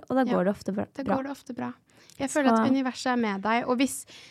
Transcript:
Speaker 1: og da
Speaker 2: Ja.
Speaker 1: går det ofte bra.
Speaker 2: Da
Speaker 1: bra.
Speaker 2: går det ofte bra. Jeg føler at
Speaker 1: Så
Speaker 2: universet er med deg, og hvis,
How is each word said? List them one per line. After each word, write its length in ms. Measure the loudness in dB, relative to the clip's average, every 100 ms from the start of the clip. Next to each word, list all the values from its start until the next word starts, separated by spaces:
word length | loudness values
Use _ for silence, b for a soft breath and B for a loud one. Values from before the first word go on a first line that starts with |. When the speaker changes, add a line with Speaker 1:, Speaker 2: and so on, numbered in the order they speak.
| 0
Speaker 1:
og 60 | 0
da 80 | 2
Speaker 2:
Ja. 80 |
Speaker 1:
går 100 | 2 2
det 100 | -2
ofte 180 | -4
bra. 120 | -6 -6
Speaker 2:
Da 100 | -6
Speaker 1:
bra. 120 | -4 -4
Speaker 2:
går 60 |
det 80 | -4
ofte 240 | -12 -12 -8
bra. 180 | -8 -10 _ b b b
Jeg 120 | -4
føler 180 | 2 4
at 120 | 4 4
Speaker 1:
Så 40 |
Speaker 2:
universet 400 | 2 0 -2 -2
er 60 | 0
med 240 | 0 -2
deg, 260 | 0 0 2
og 100 | 2
hvis, 280 | 0 -2 -14 B B